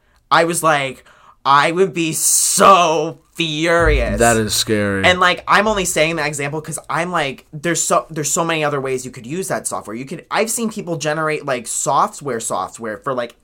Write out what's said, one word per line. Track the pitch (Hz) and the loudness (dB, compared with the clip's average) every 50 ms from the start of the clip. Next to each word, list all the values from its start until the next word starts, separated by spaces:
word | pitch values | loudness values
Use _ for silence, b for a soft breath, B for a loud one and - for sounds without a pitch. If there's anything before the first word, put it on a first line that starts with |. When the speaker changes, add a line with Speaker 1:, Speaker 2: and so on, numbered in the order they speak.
| _ _ _ _ _ - | _ _ _ _ _ 2
Speaker 1:
I | 143 160 170 | 2 2 4
was | 165 175 151 | 2 0 0
like, | 156 160 151 143 135 131 123 - - b b b b b b b b | 2 2 2 2 0 -4 -6 -10 -16 b b b b b b b b
I | - 233 143 143 170 | 4 6 6 6 4
would | 165 180 190 180 | 2 2 0 0
be | 139 170 165 160 156 | 0 -2 -2 -2 -2
so | - - - - - - - - - 196 190 196 175 175 160 160 160 156 165 160 - _ _ _ | -2 0 0 2 2 2 0 2 4 6 8 8 8 6 4 2 0 0 -2 -6 -10 _ _ _
furious. | - 170 160 151 151 160 170 170 170 165 156 151 131 117 107 107 107 | -4 -4 -2 -2 0 0 2 4 4 4 4 2 2 2 0 2 4
Speaker 2:
That | 117 117 117 113 | 4 4 4 4
is | 110 104 - | 2 0 -2
scary. | - - 113 110 104 104 101 98 98 - | -2 -2 0 0 0 0 0 0 2 2
Speaker 1:
And, | 175 180 185 | 2 4 4
like, | 185 180 175 175 - | 2 2 0 0 0
I'm | - 165 190 208 220 | 2 2 4 4 2
only | 214 196 180 | 0 0 -2
saying | 170 - 170 151 160 170 | 0 0 0 0 0 0
that | 160 147 147 | -2 -4 -4
example | 156 143 139 143 147 156 | -4 -4 -6 -6 -6 -8
'cause | 156 - 147 - - - | -8 -8 -10 -10 -8 -4
I'm | 135 156 170 180 | -4 -4 -2 -2
like, | 180 165 147 135 123 - - _ | -2 -2 -2 -2 -4 -10 -14 _
there's | - 151 143 170 165 - | -12 -6 -2 -2 0 0
so, | - - 180 165 - - | 0 0 0 0 0 -2
there's | 156 165 147 - | -6 -6 -4 -2
so | - 185 165 | -2 -2 0
many | 165 165 156 151 | 0 0 0 0
other | 147 143 139 | -2 -2 -2
ways | 131 135 131 123 123 | -2 -4 -4 -4 -6
you | 127 | -8
could | 107 131 117 | -14 -14 -12
use | 120 156 185 190 - | -8 -6 -6 -4 -4
that | 139 110 110 | -4 -4 -4
software. | - - 95 92 - 107 | -6 -8 -8 -8 -8 -10
You | 117 135 | -10 -10
could, | 139 180 151 - - | -10 -12 -12 -8 -4
I've | 135 180 220 220 | -2 0 0 0
seen | - 240 226 214 | -2 -2 -4 -4
people | - 208 160 170 170 | -4 -6 -6 -6 -6
generate, | 151 151 151 151 160 156 156 151 143 - | -4 -4 -4 -2 -2 -2 -2 -2 -4 -4
like, | 143 131 123 120 | -4 -4 -4 -4
software, | - - - - 151 139 151 185 208 - - 143 139 117 113 | -6 -6 -4 0 2 2 2 2 0 -2 -6 -6 -6 -6 -4
software | - - 110 95 92 90 - - 113 110 107 101 | -4 -4 -4 -4 -4 -6 -8 -10 -10 -8 -8 -8
for, | - 139 | -6 -6
like, | 131 123 120 117 - _ | -4 -4 -6 -6 -10 _